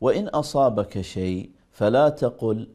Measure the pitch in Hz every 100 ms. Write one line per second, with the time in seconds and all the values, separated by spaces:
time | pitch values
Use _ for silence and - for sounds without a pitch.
0 | 127 170 208 151 147 147 135 104 98 101
1 | 92 95 92 92 95 _ _ - 104 127
2 | 151 151 123 - 113 113 110